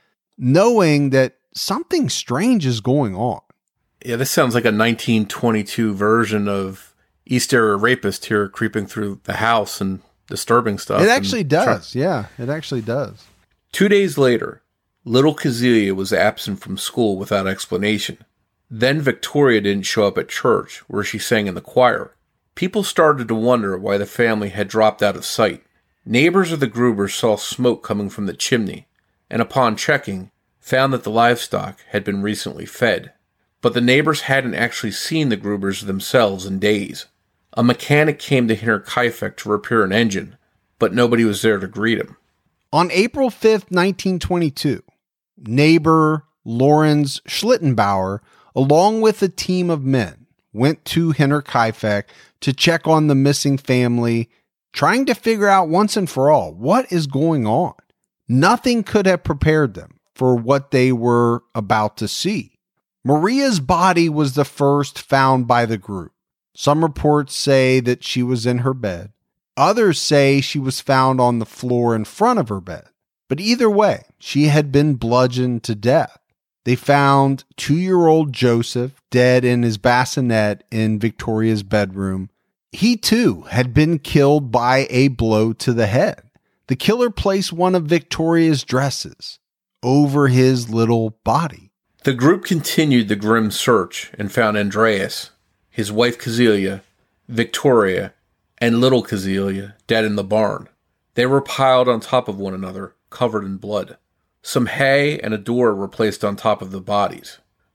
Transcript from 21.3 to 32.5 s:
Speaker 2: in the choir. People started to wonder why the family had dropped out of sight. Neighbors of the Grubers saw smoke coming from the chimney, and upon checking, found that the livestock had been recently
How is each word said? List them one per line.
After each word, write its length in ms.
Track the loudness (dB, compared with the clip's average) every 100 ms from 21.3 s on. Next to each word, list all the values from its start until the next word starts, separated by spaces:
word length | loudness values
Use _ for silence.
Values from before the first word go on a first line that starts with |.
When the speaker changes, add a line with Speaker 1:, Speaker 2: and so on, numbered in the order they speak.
| -2 -2
Speaker 2:
in 80 | -8
the 40 |
choir. 560 | -4 2 2 2 -6 _ _ _ _ -6
People 280 | -4 -4
started 440 | -4 2 2 2 -2
to 80 | -2
wonder 420 | 0 0 0 -6
why 200 | -4 -4
the 80 | -4
family 440 | -2 0 0 -4
had 180 | -6 -4
dropped 340 | 2 2 2
out 140 | -2 -2
of 100 | -6
sight. 380 | 0 0 -2 _ _ _ _ -4
Neighbors 460 | 2 2 2 0
of 80 | -2
the 80 | -4
Grubers 460 | 0 0 0 -4
saw 220 | -2 -2 -2
smoke 480 | -4 -2 -2 -2
coming 260 | -4 -6 -6
from 160 | -8 -8
the 60 |
chimney, 540 | -6 -2 -2 -2 -8 -16 _ _ _ _
and 120 | -6
upon 340 | -2 0 0 0
checking, 540 | -2 -2 -4 -10 -12 _ _ _
found 340 | -4 0 0
that 100 | -2
the 80 | -2
livestock 680 | 2 2 2 -2 -6 -8 -12 _
had 140 | -6
been 180 | -4 -4
recently 440 | -4 -6 -8